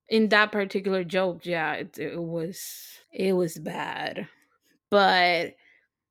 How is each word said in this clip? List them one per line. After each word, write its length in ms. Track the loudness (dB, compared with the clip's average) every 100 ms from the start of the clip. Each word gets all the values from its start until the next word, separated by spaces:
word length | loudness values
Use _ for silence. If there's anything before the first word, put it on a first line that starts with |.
| _
in 220 | 2 6
that 220 | 6 4
particular 520 | 0 -2 -2 -2 -2
joke, 420 | 0 0 0 -4 -4
yeah, 280 | -2 -2
it, 260 | -4 -8 -10
it 220 | -8 -6
was, 760 | -6 -6 -6 -8 -14 -16 -18 -20 _
it 220 | -4 0
was 240 | 2 0 -4
bad. 720 | -8 -6 -6 -6 -8 -8 -12 _ _ _ _ _ _
But, 680 | 4 6 6 4 2 -2 -8 _ _ _ _ _